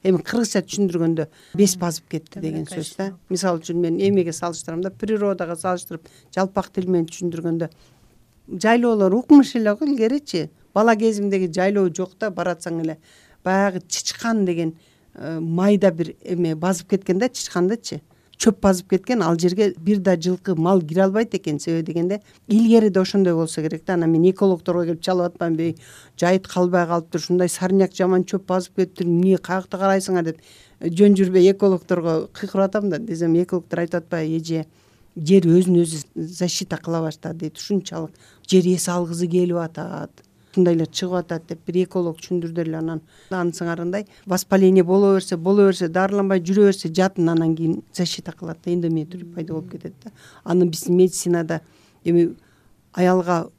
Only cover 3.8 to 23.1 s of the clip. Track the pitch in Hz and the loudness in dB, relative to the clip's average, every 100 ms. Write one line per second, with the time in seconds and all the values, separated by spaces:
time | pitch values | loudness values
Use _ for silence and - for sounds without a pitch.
3.8 | 170 170 196 196 170 160 175 165 - 165 | -2 0 2 2 0 -4 -8 -8 -10 -8
4.8 | 190 - 208 214 202 180 170 170 190 180 | -8 -8 -4 -2 -2 -4 -6 -6 -4 -6
5.8 | - 160 - _ _ - 190 190 - - | -8 -16 -16 _ _ -4 -2 -4 -6 -6
6.8 | 185 175 165 - 175 165 170 165 165 _ | 0 0 0 -6 -8 -6 -4 -4 -6 _
7.8 | _ _ _ _ _ _ - 190 214 240 | _ _ _ _ _ _ -14 -2 2 2
8.8 | 240 220 190 208 - 285 247 240 214 208 | 2 2 2 2 8 6 8 0 -2 0
9.8 | 302 277 220 285 294 170 156 _ _ 190 | -2 0 0 -2 -4 -6 -6 _ _ 2
10.8 | 226 214 226 208 202 196 185 165 190 202 | 2 4 2 0 -2 0 -2 0 0 2
11.8 | 185 156 185 _ 220 190 175 170 175 165 | 0 -2 -10 _ -8 -4 -6 -6 -6 -6
12.8 | 160 156 _ _ _ _ 185 190 202 185 | -6 -8 _ _ _ _ -2 0 0 -2
13.8 | - - - - 233 226 185 170 165 165 | -8 -8 -8 -6 -2 0 0 0 -4 -6
14.8 | _ _ _ - 143 165 165 170 196 208 | _ _ _ -14 -10 -8 -4 0 2 4
15.8 | 196 165 160 - - 180 165 156 175 185 | 2 0 -6 -8 -8 -2 -2 -2 -4 -4
16.8 | - 190 - 185 247 - - 175 180 226 | -4 -4 -2 -2 -2 -4 -8 -2 -2 -2
17.8 | - 151 _ _ _ _ 226 202 202 185 | -8 -14 _ _ _ _ 0 2 2 2
18.8 | - 190 190 247 165 170 175 185 208 - | 0 -4 0 -2 0 2 0 2 0 0
19.8 | 165 208 185 175 170 180 - 165 165 190 | -2 0 2 0 0 -4 -4 0 2 2
20.8 | 151 170 190 202 226 185 - 147 - 165 | 2 0 2 0 -2 -4 -4 -6 -2 -4
21.8 | 160 165 175 208 _ _ - 220 226 226 | -2 -2 -2 -4 _ _ 0 4 6 6
22.8 | 214 190 185 | 6 2 2